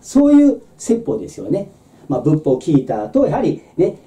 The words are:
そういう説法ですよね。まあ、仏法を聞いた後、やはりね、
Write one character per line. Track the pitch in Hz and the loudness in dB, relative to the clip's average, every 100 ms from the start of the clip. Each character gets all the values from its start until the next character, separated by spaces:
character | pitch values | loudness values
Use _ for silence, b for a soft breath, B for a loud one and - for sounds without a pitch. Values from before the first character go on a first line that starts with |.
そ | - 262 285 | -2 2 6
う | |
い | 294 285 | 6 4
う | - - - | 0 -8 -12
説 | - 226 | -4 -4
法 | - 110 | -2 -8
で | - | -8
す | - | -12
よ | - | -6
ね。 | 196 202 _ b b b | -6 -6 _ b b b
ま | 139 | -4
あ、 | |
仏 | 151 156 | 0 0
法 | 143 | 0
を | 131 | -2
聞 | - 143 | 0 0
い | 127 | 0
た | 113 | -6
後、 | - 269 262 | -2 0 0
や | 254 | 0
は | |
り | 208 - B - | -4 -6 B -2
ね、 | 185 - | -2 -4